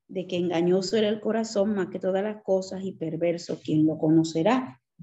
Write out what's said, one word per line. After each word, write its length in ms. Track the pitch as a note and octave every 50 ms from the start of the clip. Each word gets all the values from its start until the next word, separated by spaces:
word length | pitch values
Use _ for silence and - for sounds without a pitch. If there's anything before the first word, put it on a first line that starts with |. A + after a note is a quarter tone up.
| _ -
de 200 | - F#3 F3 F3+
que 100 | F#3+ F3
engañoso 600 | F3 F3 F3 E3 E3+ F3 F3+ F#3+ F#3 F#3 - A3
era 120 | G#3+ G#3
el 100 | G#3+ A3
corazón 540 | - G#3+ G#3+ A3+ A3+ A3 - G#3 G3 G#3+ G#3+
más 140 | G3+ F#3 -
que 120 | - G3
todas 240 | F#3 F#3+ F#3 F#3+ G3
las 200 | G#3+ G#3+ G#3 -
cosas 400 | - F#3+ F#3+ F#3+ F#3+ - F#3+ F#3+
y 80 | F#3+
perverso, 680 | F#3 - D#3+ D#3+ D#3 D#3 E3+ E3+ E3+ E3+ - - E3 D#3 -
¿quién 240 | - - D#3 D#3 D#3
lo 100 | D#3 D#3
conocerá? 840 | - D#3 D#3 E3 D#3+ D#3+ - E3 D#3+ G#3 B3 C4 B3+ - - - _ _ _ -